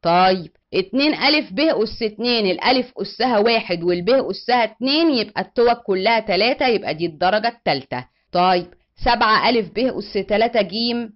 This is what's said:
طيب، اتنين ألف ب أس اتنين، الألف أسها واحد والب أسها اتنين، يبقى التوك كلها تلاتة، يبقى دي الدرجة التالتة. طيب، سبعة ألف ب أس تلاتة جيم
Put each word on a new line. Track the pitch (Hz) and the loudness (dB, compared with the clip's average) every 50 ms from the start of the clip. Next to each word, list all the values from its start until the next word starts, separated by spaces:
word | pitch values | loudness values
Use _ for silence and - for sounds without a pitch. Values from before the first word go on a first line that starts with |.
| - | 2
طيب، | 170 170 180 185 185 190 190 160 - _ _ _ _ - | 2 4 4 4 4 2 0 -4 -12 _ _ _ _ -4
اتنين | 170 185 - - 262 277 311 - | -4 -4 -2 -2 0 0 0 0
ألف | - 202 277 302 302 - - 185 | 0 0 0 0 0 -2 -4 -2
ب | 190 | 0
أس | 294 320 - 165 220 220 - - 226 | 0 2 2 0 -2 -4 -4 -6 -6
اتنين، | 214 214 - 226 240 240 233 214 | -6 -6 -4 -2 -2 0 0 0
الألف | 190 175 - - 226 269 262 247 - _ - | 0 -2 -2 0 0 2 0 0 -4 _ -10
أسها | 196 - - - 220 254 240 | -10 -10 -6 -4 -2 0 2
واحد | 208 208 233 233 226 214 - 180 170 165 | 2 2 2 2 0 0 -2 -6 -2 0
والب | 175 175 175 175 202 | -2 -2 0 2 2
أسها | 247 269 - 143 165 - - - 240 247 226 | 2 2 2 -2 -8 -8 -2 0 0 2 0
اتنين، | 214 220 _ 233 262 277 311 339 330 | 0 -4 _ -2 0 2 2 2 2
يبقى | 285 240 208 - - - | 2 0 -2 -4 -6 -10
التوك | 190 - _ - 233 240 233 233 - | -10 -6 _ 2 2 2 2 0 -2
كلها | - 190 185 190 214 233 226 | -2 -2 0 2 2 2 0
تلاتة، | 214 208 190 175 208 240 294 - 294 | 0 0 0 2 2 0 0 0 0
يبقى | 254 233 185 - - 156 | 0 0 0 -2 -4 -6
دي | 156 170 | -4 -4
الدرجة | 175 156 147 180 180 202 214 214 | -6 -4 0 0 0 0 2 0
التالتة. | 233 233 _ _ 196 147 135 123 _ - 123 123 _ _ _ _ _ | -2 -6 _ _ -4 -2 -2 -4 _ -10 -10 -10 _ _ _ _ _
طيب، | - 175 180 185 185 180 175 - - _ _ _ _ - - | 0 2 2 4 2 2 0 -6 -16 _ _ _ _ -4 -2
سبعة | - 240 220 240 214 220 170 131 214 | 0 0 2 2 2 2 2 2 2
ألف | 247 233 208 160 - | 0 0 -2 -2 -4
ب | |
أس | - 247 262 - - 208 - - | -2 -2 -2 -2 -4 -10 -6 -6
تلاتة | 202 190 - 208 202 220 240 233 233 | -6 -4 -2 0 0 0 0 0 0
جيم | 202 175 175 226 233 240 233 240 233 220 - | -2 -2 -4 -4 -4 -2 -2 -4 -6 -8 -12